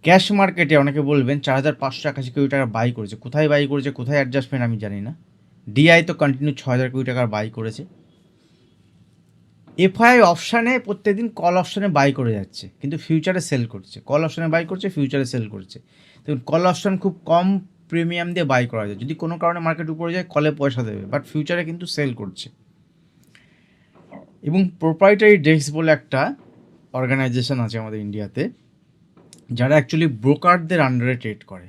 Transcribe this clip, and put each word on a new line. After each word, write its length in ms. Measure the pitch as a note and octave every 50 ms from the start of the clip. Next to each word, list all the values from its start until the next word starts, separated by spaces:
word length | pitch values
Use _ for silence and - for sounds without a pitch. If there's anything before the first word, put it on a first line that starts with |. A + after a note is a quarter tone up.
| -
ক্যাশ 200 | D#3 F3 F#3 - - G#3 G3+
মার্কেটে 360 | G3 F#3 F#3 F3+ E3+ C#3 D#3 C#3+
অনেকে 180 | C#3 C#3+ C#3 D3+ C#3+ C#3
বলবেন 260 | D3 C#3+ B2+ A#2+ C#3+ C#3+ -
চার 120 | D3 C3 C3+
হাজার 140 | C3+ D#3 C3+ B2
পাঁচশো 240 | C3+ C3+ B2 - - D3
একাশি 180 | C3+ C#3 B2+ B2 B2
কোটি 140 | C#3+ C#3+ C3+ C#3
টাকা 120 | C#3 C3+ A#2 G#2
বাই 120 | A2+ A#2 B2 A#2+
করেছে। 200 | A#2 G#2+ G2 G#2+ G2+ -
কোথায় 240 | B2+ A#2+ D3+ D#3 D3
বাই 100 | D3 C#3+ C#3+ C3+
করেছে, 180 | C#3+ C#3+ B2+ C#3+ C#3 -
কোথায় 200 | B2 B2 D3 C#3+
অ্যাডজাস্টমেন্ট 420 | C3+ B2+ B2 C#3 B2 - C#3+ B2+ B2 A#2
আমি 80 | A2+ G2+ G#2+
জানি 140 | G#2 G2+ G2+ G2+
না। 60 | A#2 D#3+ - _ _ _ _ _ _ _ _ _ - G#2
ডিআই 260 | B2+ D3+ E3 E3+ E3+ E3 F3
তো 40 | D#3 -
কন্টিনিউ 320 | D#3 C#3+ C3+ C3 C#3+ D3 C#3+ -
ছয় 120 | - C#3 B2
হাজার 140 | B2+ C3 B2+
কোটি 120 | B2+ C3 C3 B2+
টাকার 160 | B2 B2+ B2 A2 G#2
বাই 120 | G#2+ A2 G#2+ - A#2
করেছে। 240 | A2 A2 G#2+ - D#3 - - _ _ _ _ _ _ _ _ _ _ _ _ _ _ _ _ _ _ _ _ _ _ _ _ _ _ _ _ _ _ _ _ _ _ - - - F3+
এফআইআই 340 | F#3+ F#3+ - A3+ A#3+ B3 B3 G#3+ F3
অপশানে 400 | F3 E3 - - A#3 A#3 A3+ A#3+ C4 B3 B3
প্রত্যেকদিন 400 | G3 G3+ F#3+ _ G#3+ G3+ G3+ A#3 A3+ A3+ -
কল 140 | E3 F3 F3 F#3
অপশানে 260 | F3 - - G3+ G3+ G3+ D#3 D3
বাই 120 | C#3 C#3+ C3+ C#3+
করে 140 | B2+ A#2 A2 G2+
যাচ্ছে, 260 | F#2+ - - - - G2+ _ _
কিন্তু 160 | - C#3 D#3 D#3 -
ফিউচারে 360 | - D#3+ D#3 D3+ F#3+ F#3 F3+ D#3+ -
সেল 120 | D3 B2+ A#2 A2+
করছে। 240 | - G2 F#2 _ - - _ -
কল 100 | C3+ D3+ D#3+
অপশানে 220 | D#3 - - E3 D#3+ D#3
বাই 100 | E3 E3+ E3
করছে, 160 | F#3+ F#3 - G3 F#3
ফিউচারে 300 | D3+ C#3+ C3 D3 C#3+ C3 A#2+
সেল 120 | - B2 A2 G#2 G#2+
করছে। 240 | G2+ F#2+ _ - - _ _ _ _ _ _ _ -
দেখুন, 180 | _ - D3+ B2+ A#2+ -
কল 120 | D3 D#3+ F3+ F3+
অপশান 220 | F3+ - - G3+ F#3+ F#3
খুব 120 | - G3 F#3 - _ -
কম 160 | E3 E3+ F3+ F#3+ G3 F#3+ F#3+ - _ _ _ _
প্রিমিয়াম 380 | D#3+ E3+ E3+ E3+ F3 F3 E3+ F3 F3
দিয়ে 120 | F3+ E3 C3+
বাই 120 | C3+ B2 B2 A#2+
করা 120 | A#2 A2+ G#2 G#2
যায়। 100 | G#2 G2
যদি 120 | A#2 C3+ D#3+ D#3+
কোনো 120 | E3 E3 E3+ E3
কারণে 180 | E3+ E3+ F3 F3 E3
মার্কেট 220 | E3 D#3+ D#3+ E3 D#3 D#3+
উপরে 160 | D#3+ E3+ E3+ E3+
যায়, 100 | F#3 F3 E3+ -
কলে 160 | D3 D3+ D3+ D3 D3+
পয়সা 220 | C#3+ C#3+ A#2+ B2 A#2+ A2
দেবে, 140 | G#2 G2+ G2 G2
but 100 | A#2 C#3+ C#3+ -
ফিউচারে 320 | - D3+ D3 D3 F3 F3 E3+ D#3+
কিন্তু 160 | E3 F3 F3+ - -
সেল 160 | - D3 C3+ B2 A#2+
করছে। 260 | G#2 F#2+ F#2 - - - _ _ _ _ _ _ _ _ _ _ _ _ _ _ _ _ _ - _ _ _ _ _ _ _ _ _ _ _ - _ _ - - - _ _ _ - C#3+
এবং 120 | D#3+ F#3+ G3 F3 - -
প্রোপ্রাইটারি 560 | D#3 E3 D#3+ D#3+ G3+ G3 G#3 G3 A3 G#3+ G#3 F#3 C#3
ডেস্ক 220 | D3+ D#3+ D#3 C#3 C#3+ D3
বলে 140 | D#3 E3 D#3+ D#3 C#3+
একটা 240 | - _ - C3+ C#3+ A#3 C#4+ - - - - - _ _ _ _ _ _ - B2+
অর্গানাইজেশন 600 | B2+ B2 C3 C3+ C3+ C3 A#2+ B2+ A#2+ - C#3+ B2+ A#2
আছে 120 | G#2+ A2 A2+
আমাদের 180 | A2 A2 G#2+ G#2+ G#2
ইন্ডিয়াতে, 360 | G#2 G2+ G#2+ G#2 G2 - B2+ D#3 B3 - _ _ _ _ _ _ _ _ _ _ _ _ _ _ _ - - _ - A#2+ A#2
যারা 160 | B2 C3 D3 D3+
actually 280 | C3 - - D#3+ E3 D#3 B2 G#2+
ব্রোকারদের 580 | A2 C3+ D3 D3 - F3 F3+ F3+ E3 D#3+ F#3 E3 C#3+ C3
under-এ 280 | B2+ B2 A#2 B2+ B2+ B2
ট্রেড 180 | - A2+ G#2 - - _
করে। 160 | G2 F2+ F2